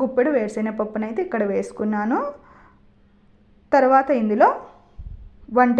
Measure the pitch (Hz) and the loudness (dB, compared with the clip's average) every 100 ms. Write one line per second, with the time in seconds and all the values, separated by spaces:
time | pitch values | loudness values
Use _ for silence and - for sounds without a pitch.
0 | 262 240 277 277 214 214 220 214 214 220 | 0 0 0 0 -2 -4 -6 -4 -6 -6
1 | 214 233 359 226 202 196 196 - 214 208 | -6 -6 -4 -2 -2 -2 -4 -6 -4 -2
2 | 214 320 571 571 - - - _ _ _ | -2 -4 -4 -10 -20 -20 -20 _ _ _
3 | _ _ _ _ _ _ - 277 262 269 | _ _ _ _ _ _ 0 4 6 4
4 | 269 262 220 214 392 - - - _ - | 4 0 0 4 4 2 -10 -20 _ -20
5 | - - - - - 233 247 240 | -18 -18 -20 -20 -4 2 4 4